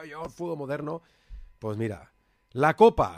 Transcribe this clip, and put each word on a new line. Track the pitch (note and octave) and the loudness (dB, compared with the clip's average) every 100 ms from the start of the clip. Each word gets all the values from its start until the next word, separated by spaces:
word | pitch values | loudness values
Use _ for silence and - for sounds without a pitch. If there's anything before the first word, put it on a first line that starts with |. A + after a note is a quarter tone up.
| D#3+ | -14
jo, | D3+ E3 | -12 -12
el | |
futbol | - E3+ D#3 | -10 -8 -6
moderno. | C3+ D3 D3 E3 - _ - - - _ | -6 -6 -6 -10 -12 _ -18 -18 -18 _
Pues | A2 G#2 | -6 -4
mira, | A2 E2+ - _ _ _ _ | -4 -6 -14 _ _ _ _
la | B2+ D3 - | 0 2 6
Copa | A3 - G#2 | 6 6 0